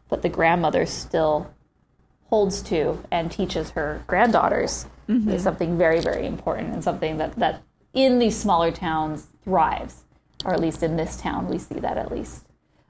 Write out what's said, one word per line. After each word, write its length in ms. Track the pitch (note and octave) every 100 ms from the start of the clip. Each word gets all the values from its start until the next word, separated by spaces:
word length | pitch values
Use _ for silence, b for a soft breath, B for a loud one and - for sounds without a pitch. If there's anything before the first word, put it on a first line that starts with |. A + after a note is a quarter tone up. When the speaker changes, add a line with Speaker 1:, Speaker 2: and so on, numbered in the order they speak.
| _
Speaker 1:
but 140 | -
the 80 | F3
grandmother 560 | F3 E3 F3 D#3+ - -
still 640 | - - E3 D#3 D3+ - - _ _ _ _ _ _ _
holds 320 | A3 G3 F#3
to 420 | - E3 C#3+ D#3+ -
and 200 | F3 E3
teaches 400 | - F#3 F3 D#3
her 320 | - D3+ D#3 -
granddaughters 800 | F#3 A#3+ F#3+ - - - - - - -
Speaker 2:
Mm-hmm. 240 | A#3 G#3+
Speaker 1:
is 100 | F#3+
something 340 | F#3+ D#3+ E3+ F3
very, 240 | E3 E3
very 260 | E3 - -
important 440 | - - D#3+ D#3+
and 120 | -
something 340 | F3 D#3+ D#3 D#3
that, 180 | D#3 -
that 260 | D#3+ - - _ _
in 260 | C4 C4+ B3
these 180 | A#3 -
smaller 340 | G#3 F3 E3+
towns 540 | E3 F3 D#3+ D#3 D3+ - _
thrives, 600 | - F#3 D3+ - - - _ _ _ _ -
or 80 |
at 60 | E3
least 240 | D#3+ -
in 140 | E3 D#3+
this 200 | E3 -
town, 320 | - F#3 F3+
we 80 | E3
see 220 | - -
that 180 | - -
at 140 | -
least. 340 | - - - - _ _ _ _